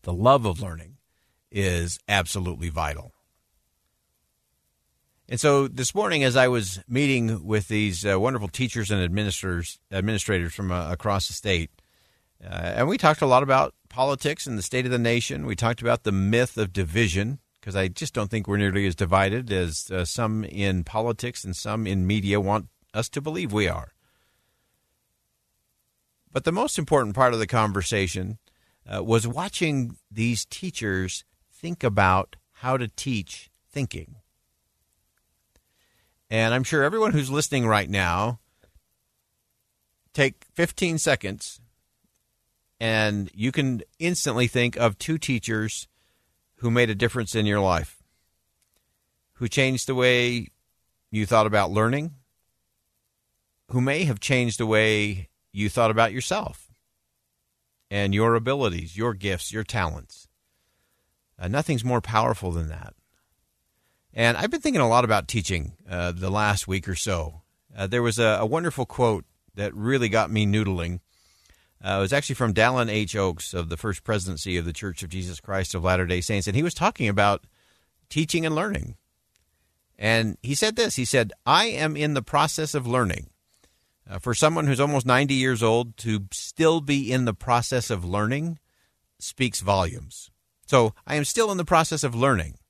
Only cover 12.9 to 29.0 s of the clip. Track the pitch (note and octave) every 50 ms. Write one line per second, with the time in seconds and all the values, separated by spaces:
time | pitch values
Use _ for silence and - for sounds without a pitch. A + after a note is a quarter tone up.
12.9 | G#3+ - - D#3 D3+ - D#3+ C3+ B2 B2+ C#3+ C3+ C3 C3+ - C2 _ _ _ _
13.9 | - B2+ C3 C#3+ C#3 C3 - C#3+ D3 - - C#3 A#2+ G#2 F2+ - - B2+ B2 B2+
14.9 | B2+ A#2+ A#2 A#2 A#2 A#2+ A#2 - C#3+ C#3+ D3 C3 G#2 - A#2+ A#2 A#2+ - A2+ A#2+
15.9 | A#2+ A#2 _ G#2+ G2 F#2+ F#2+ G2 A2+ A#2+ B2 - - A2 G#2+ F#2 F2+ G2+ F#2 D#2
16.9 | D#2+ A2 A#2 F#2+ E2 F#2+ G2+ A#2 C#3 C#3 _ _ _ _ - G#2+ F#2 G2+ F#2+ F#2+
17.9 | F#2+ - D#3+ C3+ - B2 G#2 F#2+ - A2 F#2+ G2+ G2+ G2+ G#2 G2 F#2 G2+ G2+ F#2+
18.9 | E2+ - G2+ E2 G2 F#2+ G2 G2 G#2 B2 C3 A2+ G2+ F#2 F2+ E2 D2+ - - -
19.9 | F#2 F2+ F2 - - - A#2 A2 A2 A2 G#2+ E2 - G2 G2+ G2 F#2 F2+ E2+ -
20.9 | - A2 A2+ A#2+ A2+ - - B2 A#2+ - - G2 F2+ - - G#2 G#2 A2+ A2 F#2+
21.9 | G2 F#2+ F2+ F#2 G#2 G#2+ F#2+ G2 G2+ G#2 F#2+ F#2+ G#2 G#2+ F2+ - _ _ _ _
22.9 | - G#2+ A#2 - - D3 C#3 D#3 D#3 F#3 E3+ A#2+ G2+ G#2+ G2+ E2+ - D#2+ D2 -
23.9 | _ _ _ _ _ _ _ _ _ _ _ _ _ _ _ _ _ _ _ _
24.9 | _ _ _ _ _ _ _ _ _ _ _ _ _ _ _ _ _ _ _ _
25.9 | _ _ _ _ _ _ _ _ - C3+ - E3 E3+ G3 B3+ D4 - - D#3 -
26.9 | D#3+ C#3 B2 G#2 G2 C3+ C3 B2 A#2+ A2 A2 F#2+ - A#2 A2 G#2 F#2+ G2+ F2 -
27.9 | A#2 G#2 F#2+ F2+ - F#2 F#2 F#2+ G#2+ - _ _ _ _ _ _ _ _ _ -
28.9 | G2 G2